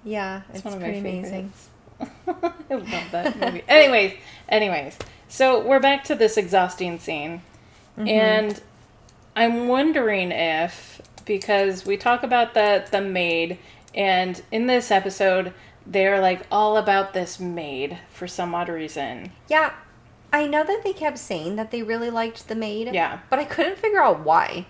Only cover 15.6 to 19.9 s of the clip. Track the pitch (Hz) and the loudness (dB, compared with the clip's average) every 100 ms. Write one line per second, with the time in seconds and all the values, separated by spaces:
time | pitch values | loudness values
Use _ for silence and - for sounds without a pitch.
15.6 | - - - 196 190 196 185 180 - 202 | -20 -20 -4 2 4 4 2 0 -2 2
16.6 | 214 214 202 196 196 190 175 - 180 170 | 4 2 2 2 0 -4 -6 -8 -8 -8
17.6 | 147 131 139 175 - - 180 - 175 175 | -8 -6 -6 -8 -18 -14 -10 -6 -4 -4
18.6 | 175 165 156 156 135 120 131 - - 311 | -4 -6 -8 -6 -8 -8 -14 -18 -2 0
19.6 | 302 - - | 0 -4 -20